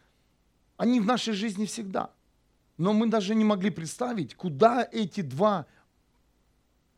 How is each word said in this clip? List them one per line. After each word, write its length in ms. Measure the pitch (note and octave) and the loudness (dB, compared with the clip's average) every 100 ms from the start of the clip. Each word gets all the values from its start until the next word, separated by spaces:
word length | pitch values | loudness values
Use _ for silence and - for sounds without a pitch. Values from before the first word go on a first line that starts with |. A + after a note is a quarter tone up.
| _ _ _ _ _ _ _ - | _ _ _ _ _ _ _ -2
они 240 | A3 B3 | 2 4
в 60 | G3+ | 4
нашей 300 | B3 A3+ G3 | 2 0 -2
жизни 300 | A3+ F#3+ G#3+ | -2 -4 -6
всегда. 440 | A#3 G3 F#3+ - _ _ _ _ _ _ - | -6 -6 -6 -6 _ _ _ _ _ _ -2
Но 160 | F3+ | 2
мы 140 | G#3+ A3+ | 4 4
даже 280 | A3 F#3+ A3 | 2 2 2
не 100 | G#3+ | 4
могли 240 | G3+ G3 | 2 0
представить, 640 | D#3+ D#3+ - B3 A3+ C3 | -4 -10 -6 -4 -4 -6
куда 560 | - F3+ C3+ A3+ B3 - | -6 -6 2 2 2 -2
эти 300 | A3+ G#3+ G#3 | -4 -4 -4
два, 460 | C#3+ C3 G#3+ F#3+ B2+ _ _ _ _ _ _ _ _ _ _ _ _ | -6 0 0 0 -6 _ _ _ _ _ _ _ _ _ _ _ _